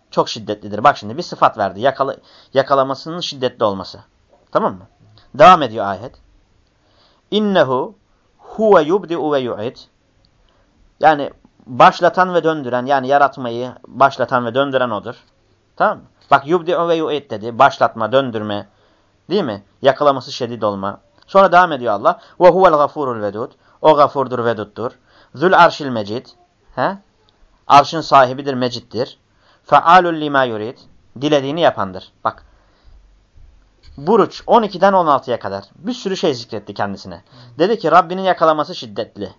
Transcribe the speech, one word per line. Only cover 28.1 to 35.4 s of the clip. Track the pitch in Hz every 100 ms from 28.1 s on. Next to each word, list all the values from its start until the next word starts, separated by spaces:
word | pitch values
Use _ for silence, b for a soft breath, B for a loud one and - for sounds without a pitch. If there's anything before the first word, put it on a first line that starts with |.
| 143 127 131 139
meciddir. | 127 127 120 - 107 135 - _ _ _ _
Fealul | - 143 160 180 175 160
lima | 151 143
yurid. | 131 110 107 135 _ _ _ -
Dilediğini | 147 147 135 160
yapandır. | 151 - 98 92 - _
Bak. | 113 - - _ _ _ _ - _ _ _ _ - _ _ _ - -
Buruç | 143 220 165 - -
on | 214
ikiden | 214 180 196
on | 190 165
altıya | 135 -
kadar | 117